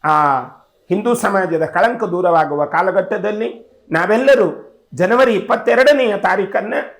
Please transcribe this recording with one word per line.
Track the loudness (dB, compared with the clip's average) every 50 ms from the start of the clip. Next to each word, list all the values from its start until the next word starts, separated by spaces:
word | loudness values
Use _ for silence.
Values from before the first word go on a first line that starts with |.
| 0
ಆ | 2 2 2 2 2 0 -2 -4 -8 -18 -20 _ _ _ _ _ _
ಹಿಂದೂ | -4 -2 0 -2 -2
ಸಮಾಜದ | 0 -2 -2 0 0 -2 -2 -2 -2 -2
ಕಳಂಕ | -2 0 0 0 0 0 -4 -6
ದೂರವಾಗುವ | -4 -4 -2 0 2 2 2 0 0 -2 -4 -4
ಕಾಲಘಟ್ಟದಲ್ಲಿ | -2 -2 -2 -2 0 0 -2 -2 -2 -4 -4 -4 -4 -4 -4 -6 -8 -8 -12 -20 _ _ _ _ _
ನಾವೆಲ್ಲರೂ | -2 -2 0 2 2 2 4 4 4 4 4 0 -2 -8 -16 -20 _ _ _ _ -4
ಜನವರಿ | -2 0 2 4 4 4 2 2
ಇಪ್ಪತ್ತೆರಡನೆಯ | -2 -2 -2 -4 -2 0 0 2 4 4 4 4 4 2 0 0
ತಾರೀಕನ್ನ | -2 0 -2 0 0 -2 -2 -2 -4 -4 -2 -6 -6 -6 -8 -16